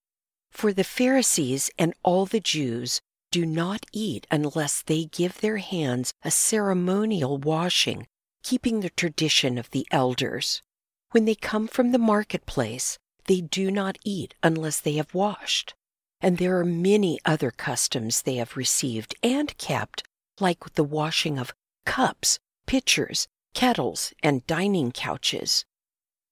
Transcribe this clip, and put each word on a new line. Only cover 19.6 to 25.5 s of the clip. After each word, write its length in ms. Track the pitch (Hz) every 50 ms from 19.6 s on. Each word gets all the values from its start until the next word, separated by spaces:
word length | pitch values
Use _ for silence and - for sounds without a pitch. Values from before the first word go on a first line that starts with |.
| - - 143 113 104 - - - - _ _ _ _ _ _ -
like 320 | 196 180 170 - - - -
the 100 | - 151
washing 560 | 143 151 151 151 160 - - - 160 143 135
of 140 | 123 - - _ _ _ _ _ -
cups, 540 | - - 262 262 - - _ - - - - _ _ _ _ _
pitchers, 580 | - 254 269 - - - 160 127 - - - - - _ _ _ _ -
kettles, 600 | - 254 254 233 - 131 101 78 - - - - _
and 240 | - 151 139 123 -
dining 440 | - 160 160 185 208 196 175 131 120
couches. 720 | - - - - 78 - - - - - - -